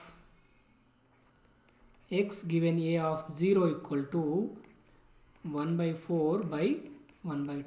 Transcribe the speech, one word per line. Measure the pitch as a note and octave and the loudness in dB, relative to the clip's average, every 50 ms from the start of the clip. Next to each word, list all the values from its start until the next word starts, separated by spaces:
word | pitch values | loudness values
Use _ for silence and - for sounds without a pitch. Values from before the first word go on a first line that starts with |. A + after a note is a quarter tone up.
| - - - - - - - - _ _ _ _ _ _ _ _ _ _ _ _ _ _ _ _ _ _ _ _ _ _ _ _ _ _ _ _ - - - - - - | -16 -20 -20 -20 -20 -20 -20 -20 _ _ _ _ _ _ _ _ _ _ _ _ _ _ _ _ _ _ _ _ _ _ _ _ _ _ _ _ -20 -20 -20 -20 -10 -2
x | F3 F#3 G3+ G3+ - - - | 0 2 2 2 -2 -6 -4
given | E3 E3 E3 E3 E3+ E3 E3+ | 0 2 2 4 4 2 2
A | E3 D#3+ E3 E3+ | 2 2 2 2
of | D#3+ D#3+ D#3 D#3 - - D3 D3 | 2 0 0 -2 -4 -8 -4 0
zero | E3+ F#3+ G3+ G3 F3+ E3 | 2 4 6 6 6 4
equal | C#3+ - - - C#3+ C#3+ C#3 - - | 2 0 -4 -4 -2 -2 -2 -2 -2
to | E3+ D#3+ D3 D3+ F#3+ A3 - - - - - - - _ _ - - - - - - - - - - - E3 D3 D3 | -2 0 0 0 0 0 -2 -6 -10 -16 -20 -20 -20 _ _ -20 -20 -20 -20 -20 -20 -20 -20 -20 -14 -10 -6 -4 -2
one | D3 D#3+ E3+ E3+ | -2 0 0 0
by | E3+ E3 D#3+ | 0 0 -2
four | D#3+ - - F3 E3 D#3 D#3 E3 G3+ G#3 D#3+ D#3 | -4 -4 -2 0 2 2 2 2 0 0 -2 -2
by | D3 E3+ A#3 D4+ - - - - - - - - - - | 0 0 0 0 -2 -4 -10 -16 -20 -20 -20 -20 -12 -8
one | F3 D3 C#3+ C#3+ C#3+ | -6 -4 -4 -4 -4
by | C#3+ C#3+ C#3 | -6 -6 -6